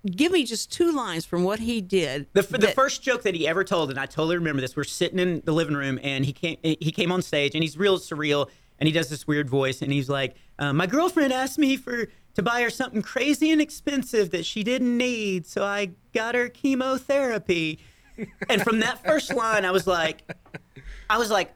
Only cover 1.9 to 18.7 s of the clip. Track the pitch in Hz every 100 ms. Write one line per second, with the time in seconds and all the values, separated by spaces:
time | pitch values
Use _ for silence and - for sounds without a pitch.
1.9 | 190 147 139 143 202 196 240 202 262 269
2.9 | - - 240 220 170 151 170 185 180 147
3.9 | 135 135 - 160 175 160 139 127 - 139
4.9 | - 175 185 180 165 - 156 151 147 139
5.9 | 127 139 135 135 - 165 160 160 156 156
6.9 | - 175 180 175 151 143 151 160 151 202
7.9 | 185 - 156 151 143 135 _ _ _ 151
8.9 | 160 156 151 - 147 143 135 135 127 135
9.9 | 139 131 139 131 - - - 143 143 180
10.9 | 262 359 330 277 254 262 285 277 269 -
11.9 | 240 220 - _ - 190 240 240 233 254
12.9 | 208 - 247 269 294 311 311 302 - -
13.9 | 277 - 226 190 175 170 220 208 254 247
14.9 | 240 247 240 208 185 160 - 202 202 202
15.9 | 175 _ 240 226 247 240 - 277 262 262
16.9 | 262 - 277 262 220 - 175 160 160 -
17.9 | _ _ - 220 - - 220 240